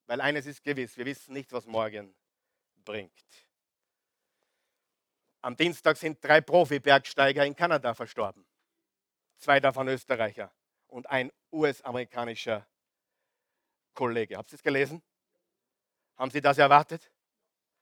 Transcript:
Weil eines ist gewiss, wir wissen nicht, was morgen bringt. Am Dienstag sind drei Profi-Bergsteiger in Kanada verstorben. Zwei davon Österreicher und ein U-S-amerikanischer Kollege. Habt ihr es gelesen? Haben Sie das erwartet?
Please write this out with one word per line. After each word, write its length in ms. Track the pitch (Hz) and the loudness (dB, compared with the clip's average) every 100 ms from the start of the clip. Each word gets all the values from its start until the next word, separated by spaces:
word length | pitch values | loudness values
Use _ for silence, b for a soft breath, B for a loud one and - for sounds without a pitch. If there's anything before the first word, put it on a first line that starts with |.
| - | -10
Weil 120 | 123 | -4
eines 280 | 139 147 139 | -2 -4 -8
ist 160 | 139 | -10
gewiss, 340 | 147 135 120 - | -8 -6 -8 -10
wir 80 | 127 | -10
wissen 280 | 135 - | -12 -14
nicht, 180 | 135 135 | -14 -10
was 160 | 123 113 | -12 -6
morgen 480 | 110 110 104 98 _ _ _ _ _ _ _ | -6 -6 -8 -16 _ _ _ _ _ _ _
bringt. 300 | 104 104 92 _ _ _ _ _ _ _ _ _ _ _ _ _ _ _ _ _ _ _ _ _ _ _ | -12 -12 -12 _ _ _ _ _ _ _ _ _ _ _ _ _ _ _ _ _ _ _ _ _ _ _
Am 140 | 127 123 | -10 -2
Dienstag 400 | 170 151 160 151 | -2 0 0 0
sind 280 | 165 147 | -4 -4
drei 180 | 147 156 | 4 4
Profi-Bergsteiger 1040 | 151 175 147 143 143 139 - - 139 139 143 | 6 2 2 0 4 4 4 0 2 2 -2
in 100 | 143 | 0
Kanada 380 | 175 151 123 | -2 0 -2
verstorben. 540 | 113 117 - 101 95 _ _ _ _ _ _ _ _ _ _ | -6 -8 -8 -8 -8 _ _ _ _ _ _ _ _ _ _
Zwei 220 | - 139 | 2 4
davon 280 | 135 131 131 | 4 0 -2
Österreicher 640 | 131 - 120 110 110 98 _ _ _ _ | -4 -2 -2 -2 -6 -14 _ _ _ _
und 200 | 123 127 | -18 -4
ein 240 | 135 127 - _ | -4 -4 -10 _
U-S-amerikanischer 1120 | 160 151 131 131 123 120 123 117 113 120 104 - _ _ _ _ _ _ _ _ _ _ _ _ - | -2 -2 -2 -8 -8 -8 -8 -8 -8 -6 -6 -8 _ _ _ _ _ _ _ _ _ _ _ _ -6
Kollege. 420 | 123 117 107 101 | -4 -4 -6 -10
Habt 160 | - | -16
ihr 20 | 147 | -8
es 80 | |
gelesen? 380 | 151 135 139 165 _ _ _ _ _ _ _ _ _ _ _ - | -2 -2 -2 -6 _ _ _ _ _ _ _ _ _ _ _ -10
Haben 160 | 131 | -6
Sie 80 | 147 | 0
das 180 | 143 139 | 2 4
erwartet? 540 | 143 143 151 165 _ _ _ _ _ _ _ _ | 8 8 6 -4 _ _ _ _ _ _ _ _